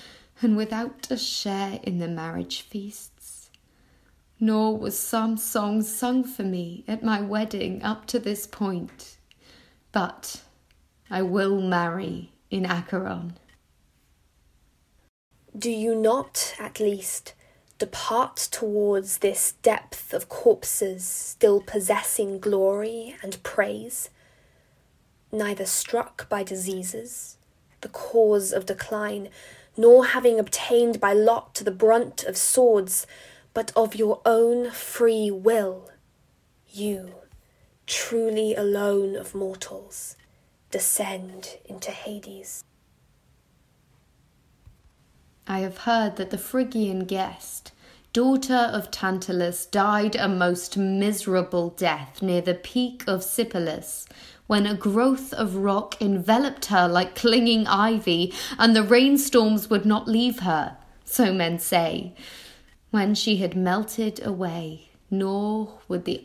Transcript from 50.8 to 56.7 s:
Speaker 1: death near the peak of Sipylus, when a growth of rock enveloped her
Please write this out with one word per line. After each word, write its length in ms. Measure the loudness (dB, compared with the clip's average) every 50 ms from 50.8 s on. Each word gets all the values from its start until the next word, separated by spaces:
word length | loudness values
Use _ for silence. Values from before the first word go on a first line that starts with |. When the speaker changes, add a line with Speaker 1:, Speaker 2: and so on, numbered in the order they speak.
| 0 0 2 2 2 0 0 -2 -2 0 0 0 0 0 -2 -2 -2 -2
Speaker 1:
death 500 | -4 -2 0 0 0 -2 -6 -14 -8 -4
near 200 | -2 0 0 2
the 120 | 2 0 -2
peak 500 | -2 -4 -4 -2 -2 -2 -2 -4 -6 -4
of 140 | -2 -2 -2
Sipylus, 840 | -2 -4 -2 -2 -2 -2 -2 -4 -4 -4 -4 -6 -10 -12 -12 -12 -14 -16 -20 -20 -20 -20 -20 -16 _
when 220 | 2 2 2 4
a 80 | 2 0
growth 580 | 0 0 2 2 4 4 4 2 0 -2 -8 -4
of 220 | -4 -2 -2 -2
rock 440 | 0 0 2 0 0 -2 -4 -6 -2
enveloped 640 | 0 2 2 2 4 4 4 4 4 0 -2 -6 -4
her 220 | 2